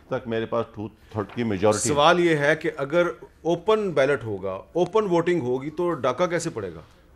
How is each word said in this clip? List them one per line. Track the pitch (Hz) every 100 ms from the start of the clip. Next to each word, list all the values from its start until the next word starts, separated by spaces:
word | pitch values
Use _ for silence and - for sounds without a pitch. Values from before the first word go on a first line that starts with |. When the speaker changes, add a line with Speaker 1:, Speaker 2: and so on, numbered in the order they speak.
| -
Speaker 1:
तक | 127 113
मेरे | 113 110
पास | 117 113 -
टू | 107
थर्ड | - - 107 98
की | 120
मेजोरिटी। | 117 98 107 104 -
Speaker 2:
सवाल | 143 156 175
ये | 175
है | 151 143 156
कि | 160
अगर | 135 139 170 170 160 - _
ओपन | 160 170 208 220 202
बैलेट | 147 139 139
होगा, | 113 98 95 95 - 165
ओपन | 175 220
वोटिंग | 208 170 165 175
होगी | 123 131 143
तो | 151 175
डाका | 156 135 - 180
कैसे | 170 165
पड़ेगा? | 113 95 80 - - _